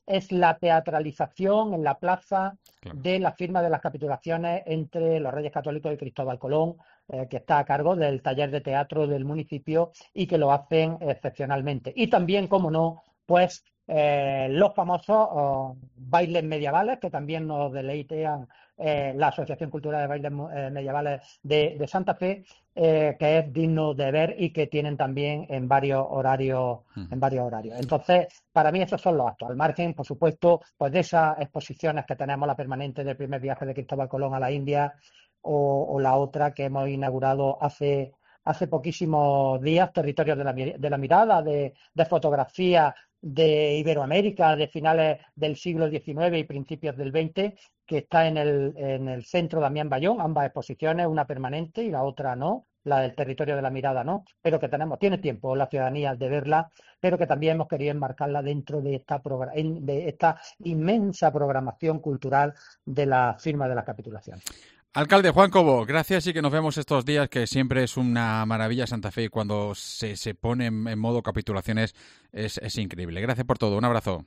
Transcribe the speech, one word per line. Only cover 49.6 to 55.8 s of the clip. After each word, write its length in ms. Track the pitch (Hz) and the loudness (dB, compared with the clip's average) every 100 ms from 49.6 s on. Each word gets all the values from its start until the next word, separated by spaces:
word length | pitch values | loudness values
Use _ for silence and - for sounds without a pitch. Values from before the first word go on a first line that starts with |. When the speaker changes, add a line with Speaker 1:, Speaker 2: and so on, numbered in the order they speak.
| 143 147 151 | 0 0 -2
Speaker 1:
Bayón, 320 | 135 175 233 | 0 0 0
ambas 240 | 160 151 143 | 0 0 -2
exposiciones, 640 | 143 - 127 156 170 175 | -4 -10 -4 -2 0 0
una 180 | 156 139 | 0 -2
permanente 580 | 131 131 151 165 220 | -4 -6 -6 -6 -6
y 60 | 226 | -4
la 140 | 139 | -2
otra 320 | 139 127 135 123 | -4 -4 -6 -2
no, 300 | 151 247 - _ | -2 -4 -8 _
la 160 | 147 139 | 0 2
del 160 | 127 135 | 0 -2
Territorio 400 | 135 135 147 143 | -4 -4 -2 -2
de 80 | |
la 80 | 135 | -2
Mirada 320 | 131 135 127 | -2 -2 -2
no, 220 | 135 202 - _ | -2 -6 -8 _
pero 180 | 165 156 | 0 0
que 100 | 131 | 0
tenemos, 300 | 143 156 135 | -4 -4 -2
tiene 180 | 202 185 | 0 0
tiempo 360 | 151 127 135 135 | -2 -4 -2 -2
la 120 | 135 | -2
ciudadanía 480 | 139 | -2